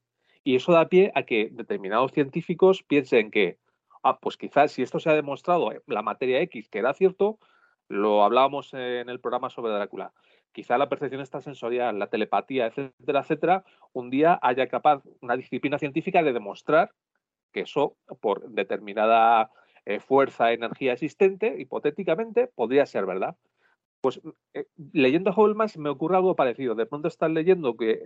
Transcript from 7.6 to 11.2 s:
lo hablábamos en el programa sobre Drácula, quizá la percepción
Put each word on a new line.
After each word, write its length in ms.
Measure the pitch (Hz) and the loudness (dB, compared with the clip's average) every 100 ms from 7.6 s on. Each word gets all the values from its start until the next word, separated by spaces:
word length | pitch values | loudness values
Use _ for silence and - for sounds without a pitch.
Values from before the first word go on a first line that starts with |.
| _ _ - | _ _ -10
lo 360 | 101 107 104 104 | -2 2 4 4
hablábamos 480 | 123 139 139 - | 6 2 0 -10
en 340 | 135 123 123 120 | -10 -6 -6 -8
el 140 | 123 | -10
programa 280 | 123 123 127 | -6 -6 -6
sobre 220 | 131 117 | -6 -4
Drácula, 400 | 104 98 95 90 _ _ _ _ | -4 -4 -8 -14 _ _ _ _
quizá 260 | - 98 123 | -14 -2 0
la 120 | 139 | 0
percepción 320 | 135 139 135 | -4 -6 -8